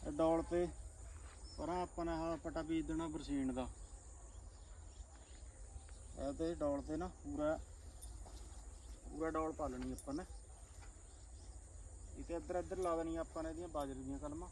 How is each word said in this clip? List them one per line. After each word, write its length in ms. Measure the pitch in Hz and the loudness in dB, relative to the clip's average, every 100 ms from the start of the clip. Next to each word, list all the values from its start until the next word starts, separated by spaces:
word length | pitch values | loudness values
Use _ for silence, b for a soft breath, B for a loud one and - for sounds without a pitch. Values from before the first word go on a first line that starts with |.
| - | -2
ਇਹ 60 | |
ਡੋਲ 300 | 147 160 165 | 6 8 8
ਤੇ 260 | 160 175 175 - - - - - - - - - | 8 6 6 2 -8 -8 -8 -8 -8 -10 -8 -2
ਪਰਾਂ 240 | 156 180 | 2 4
ਆਪਾਂ 220 | 175 - | 2 2
ਨੇ 80 | 170 | 2
ਆਹ 240 | 165 165 160 | 4 2 2
ਪਟਾ 260 | 170 156 | 0 0
ਬੀਜ 240 | 151 165 151 | 4 2 4
ਦੇਣਾ 220 | 160 165 | 2 2
ਬਰਸੀਨ 460 | 156 143 143 131 | 0 2 4 4
ਦਾ। 140 | 127 123 - - - - - - - - - - - - - - - - - - - - - - - - - | 4 0 -4 -8 -10 -12 -12 -12 -10 -10 -12 -12 -12 -12 -10 -10 -12 -12 -10 -10 -10 -10 -10 -10 -10 -8 -2
ਇਹ 140 | 135 | 0
ਤੇ 220 | 143 330 | 2 2
ਡੋਲ 280 | 165 151 - | 4 4 4
ਤੇ 140 | - 156 | 2 0
ਨਾ 120 | 180 | 0
ਪੂਰਾ, 500 | - 285 285 302 320 - - - - - - - - - - - - - - - | -4 -4 2 4 4 0 -10 -12 -10 -10 -8 -8 -8 -10 -10 -10 -10 -10 -10 -6
ਪੂਰਾ 200 | 147 160 | 2 2
ਡੋਲ 220 | 160 160 | 4 2
ਪਾ 160 | 160 143 | 2 0
ਲੈਣੀ 240 | 127 127 | 2 0
ਆਪਾਂ 220 | 127 - | -2 0
ਨੇ। 100 | 139 185 - - - - - - - - - - - - - - - - - - - | -2 -2 -8 -10 -14 -14 -12 -12 -12 -14 -14 -12 -12 -10 -12 -12 -12 -10 -10 -10 -8
ਇਹ 60 | |
ਤੇ 100 | 143 | -2
ਇੱਧਰ, 220 | 165 156 180 | -2 2 2
ਇੱਧਰ 200 | 165 185 | 2 2
ਲਾ 200 | 180 165 | 4 6
ਦੇਣੀਆਂ 240 | 165 165 | 4 2
ਆਪਾਂ 220 | 160 165 | 0 -2
ਨੇ 80 | 160 | -2
ਇਹਦੀਆਂ 180 | 160 175 | -2 -2
ਬਾਜਰੇ 340 | 156 139 131 | 0 0 -2
ਦੀਆਂ 160 | 131 139 | -2 -2
ਕਲਮਾਂ। 300 | 147 151 180 | -2 -4 -6